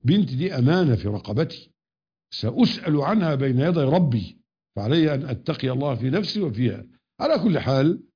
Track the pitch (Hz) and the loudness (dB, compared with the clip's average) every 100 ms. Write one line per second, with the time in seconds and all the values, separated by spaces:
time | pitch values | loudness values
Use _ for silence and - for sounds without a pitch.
0 | 120 202 151 131 175 139 123 180 165 110 | 2 2 0 -2 -4 0 2 4 2 0
1 | 101 104 - 104 160 - - _ _ _ | -2 -6 -4 -4 -4 -6 -20 _ _ _
2 | _ _ _ - - - 233 - 180 147 | _ _ _ -8 -6 2 2 2 -2 0
3 | 139 220 165 139 139 123 156 170 135 165 | 2 0 2 0 2 2 2 2 2 4
4 | 165 117 90 - _ _ _ - 107 165 | 2 0 -4 -14 _ _ _ -6 0 2
5 | 156 139 135 123 - 156 131 127 143 113 | 2 0 -4 -6 -6 -4 -4 -2 -2 -2
6 | 127 160 202 214 170 104 120 95 - _ | -2 -2 -2 -4 -4 -2 -2 -2 -14 _
7 | _ _ 269 294 208 151 - 135 143 - | _ _ -2 0 2 0 2 2 2 0
8 | - | -8